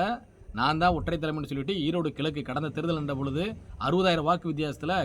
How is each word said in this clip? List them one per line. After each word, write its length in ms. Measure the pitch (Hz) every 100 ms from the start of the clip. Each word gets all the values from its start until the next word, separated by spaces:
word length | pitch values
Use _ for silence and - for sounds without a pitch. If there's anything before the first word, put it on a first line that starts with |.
| 196 233 - - - 110
நான் 240 | 135 156
தான் 160 | 180 160
ஒற்றை 220 | 165 165
தலைமைன்னு 320 | 156 156 139
சொல்லிட்டு 240 | 139 135 196
ஈரோடு 340 | 147 175 156
கிழக்கு 320 | 131 156 147
கடந்த 280 | 123 139 156
தேர்தல் 300 | 156 165 160
என்ற 140 | 143 135
பொழுது 280 | 139 143 202 220 - -
அறுபதாயிரம் 460 | 127 180 185 165 151
வாக்கு 220 | 175 165
வித்தியாசத்துல 460 | 147 151 131 151 185